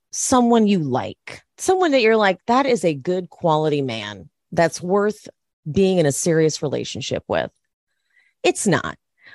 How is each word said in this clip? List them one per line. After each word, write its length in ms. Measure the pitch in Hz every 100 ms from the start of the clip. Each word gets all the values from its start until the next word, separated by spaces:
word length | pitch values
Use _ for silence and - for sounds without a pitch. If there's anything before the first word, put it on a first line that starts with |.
| _
someone 540 | - - 254 240 233 208
you 140 | 196
like? 640 | 147 123 101 - - - _ -
Someone 320 | - 370 349
that 100 | 269
you're 160 | 220 220
like, 220 | 202 180 -
"That 180 | 247 277
is 180 | 240
a 120 | 175 143
good 340 | 151 180 180
quality 540 | - 165 156 156 147
man 460 | 135 113 104 101 147 _ _
that's 300 | 170 165 -
worth 480 | 175 202 208 208 - - _ _ 156
being 280 | 151 190 185
in 80 | 147
a 40 |
serious 520 | 135 180 160 156 -
relationship 600 | 147 127 - - - 110 -
with." 240 | 80 60 - _ _ _ _ _ _ _ _
It's 240 | - - 214
not. 320 | 143 82 - _ _ -